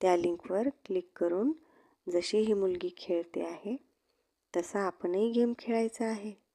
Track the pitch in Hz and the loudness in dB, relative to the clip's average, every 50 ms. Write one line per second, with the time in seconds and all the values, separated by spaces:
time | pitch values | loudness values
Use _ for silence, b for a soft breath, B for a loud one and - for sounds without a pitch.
0 | - 185 180 175 170 175 170 170 - - 180 202 240 277 269 - _ - 190 185 | 2 4 4 4 4 0 -2 -2 -4 -2 -2 0 0 0 -2 -4 _ -4 -4 -4
1 | 175 - _ - 175 175 175 185 226 285 320 b b b b b b b b b | -4 -4 _ -2 0 0 2 2 2 0 0 b b b b b b b b b
2 | b 185 175 175 175 - - 214 220 220 214 202 190 185 180 175 180 175 175 - | b -2 0 0 0 2 2 2 2 4 2 2 2 0 0 -2 -4 -6 -8 -8
3 | - - 175 170 170 - - 170 175 165 170 - - 202 247 277 - _ _ _ | -4 -2 -2 -2 -2 -4 -6 -6 -6 -6 -8 -8 -6 -6 -6 -6 -8 _ _ _
4 | _ _ _ _ _ _ _ _ _ _ - 175 170 - - 202 196 185 - - | _ _ _ _ _ _ _ _ _ _ -4 -4 -2 -2 -2 -2 -2 -2 -4 -4
5 | - 175 175 196 220 233 226 240 240 240 240 - - 233 226 226 226 220 - - | -4 -2 0 2 2 2 4 4 2 2 0 -4 -4 -2 0 0 0 0 -2 -4
6 | 233 226 220 208 202 214 202 - _ _ _ | -4 -4 -4 -4 -8 -10 -12 -14 _ _ _